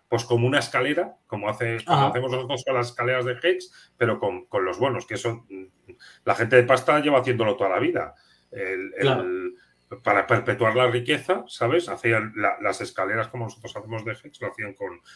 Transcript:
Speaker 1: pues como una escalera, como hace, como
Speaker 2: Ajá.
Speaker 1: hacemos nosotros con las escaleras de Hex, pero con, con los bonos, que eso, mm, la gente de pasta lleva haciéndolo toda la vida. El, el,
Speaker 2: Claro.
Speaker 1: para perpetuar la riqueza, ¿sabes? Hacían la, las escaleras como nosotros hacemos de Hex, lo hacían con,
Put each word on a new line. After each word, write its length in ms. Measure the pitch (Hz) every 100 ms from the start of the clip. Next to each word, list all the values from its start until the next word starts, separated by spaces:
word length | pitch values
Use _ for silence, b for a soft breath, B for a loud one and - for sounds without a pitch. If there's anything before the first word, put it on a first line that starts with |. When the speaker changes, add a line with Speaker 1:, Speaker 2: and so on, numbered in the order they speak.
| b
Speaker 1:
pues 160 | -
como 240 | - 120 123
una 120 | 143
escalera, 580 | - 127 135 151 - - -
como 220 | 104 104
hace, 340 | 107 117 113
como 140 | - 147
Speaker 2:
Ajá. 100 | 131
Speaker 1:
hacemos 200 | 131 127
nosotros 320 | 127 123 135
con 120 | - 127
las 120 | 117
escaleras 380 | - 123 127 123
de 80 | 123
Hex, 480 | 170 180 - - - -
pero 220 | 113 107
con, 260 | 101 90 -
con 180 | 101
los 160 | 92 87
bonos, 260 | 135 113 -
que 100 | 107
eso, 300 | 120 113 -
mm, 420 | 95 95 _ - - B B
la 120 | - -
gente 200 | 113 127
de 80 |
pasta 380 | 123 123 156 147
lleva 180 | 147 135
haciéndolo 380 | 127 113 110 101
toda 140 | 98
la 80 | 92
vida. 360 | 156 156 73 - b b b
El, 420 | 101 95 92 95 101
el, 60 |
Speaker 2:
Claro. 240 | 135 127 120 92 90 - b b - -
Speaker 1:
para 220 | 107 101 -
perpetuar 500 | 110 - 101 110 120
la 140 | 127
riqueza, 540 | 120 120 147 - - -
¿sabes? 420 | - 120 170 175
Hacían 440 | - 117 113 107 107
la, 220 | 101 -
las 200 | 101 -
escaleras 460 | 101 - 95 113 110
como 180 | 123 110
nosotros 300 | - - 104
hacemos 280 | 107 113 110
de 80 |
Hex, 280 | 104 101 -
lo 100 | 101
hacían 220 | - 104
con, 280 | - 95 85 B